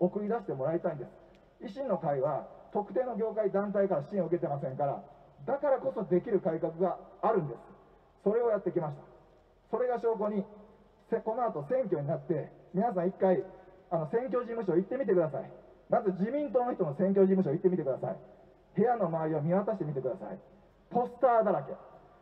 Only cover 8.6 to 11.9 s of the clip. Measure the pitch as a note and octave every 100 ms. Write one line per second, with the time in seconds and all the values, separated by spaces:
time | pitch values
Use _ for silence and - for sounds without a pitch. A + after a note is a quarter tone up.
8.6 | G3 F3 D#3 C#3+ - - - _ _ _
9.6 | _ A3+ B3 A#3+ A#3 A3 G#3 G#3 F#3+ -
10.6 | - - - _ - A3+ A3 A#3 A#3+ D#3+
11.6 | C#3+ B3+ A#3